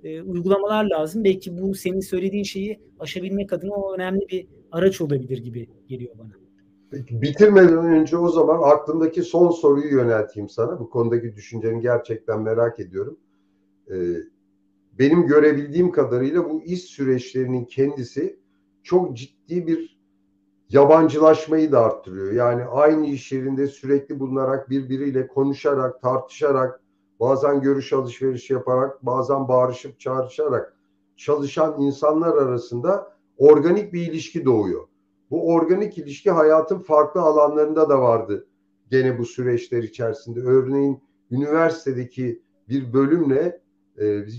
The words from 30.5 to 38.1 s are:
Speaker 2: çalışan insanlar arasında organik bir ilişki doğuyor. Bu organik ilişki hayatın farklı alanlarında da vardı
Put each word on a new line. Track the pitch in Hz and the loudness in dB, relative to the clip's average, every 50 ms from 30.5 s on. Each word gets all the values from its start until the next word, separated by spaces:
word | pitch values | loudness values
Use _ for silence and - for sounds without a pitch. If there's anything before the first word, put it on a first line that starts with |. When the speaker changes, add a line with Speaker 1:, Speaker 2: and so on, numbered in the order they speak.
| 127 110 - - _ _ _ _ _ _ _ _ _ | -2 -2 -4 -6 _ _ _ _ _ _ _ _ _
Speaker 2:
çalışan | _ - - 147 147 139 135 - 165 156 156 151 143 | _ -2 -2 -2 -2 -2 -6 -2 -2 -2 -2 0 -2
insanlar | 139 139 139 - 151 147 156 160 165 170 151 | -2 -2 -2 0 0 0 2 2 0 2 2
arasında | 147 135 127 123 117 117 - 120 120 131 170 196 196 - - _ _ _ _ _ - | 2 2 0 -2 -4 -6 -6 -8 -4 -2 0 -2 -2 -4 -12 _ _ _ _ _ 6
organik | 135 147 151 147 143 170 180 208 202 - | 8 8 8 8 6 2 0 0 -2 -4
bir | 175 170 | -6 -6
ilişki | 170 165 156 160 - - - 170 139 | -6 -6 -6 -8 -10 -8 -8 -2 0
doğuyor. | 131 120 107 101 92 85 78 - _ _ _ _ _ _ _ _ _ | 2 2 2 0 -2 -4 -6 -10 _ _ _ _ _ _ _ _ _
Bu | 131 165 165 165 | -6 -4 0 2
organik | 170 165 160 160 180 196 208 - - 165 | 2 2 2 2 0 0 0 -6 -6 -12
ilişki | 147 143 139 - _ 202 | -14 -14 -16 -4 _ 0
hayatın | 170 160 156 156 156 160 156 - 196 180 | 2 4 4 4 4 4 2 0 -6 -6
farklı | - - 156 151 151 - - 185 | -2 2 4 4 4 2 0 0
alanlarında | 170 156 151 151 147 147 151 151 151 151 156 160 156 147 | 2 2 4 4 4 4 4 0 0 2 2 2 2 4
da | 143 135 | 4 4
vardı | 127 120 | 4 2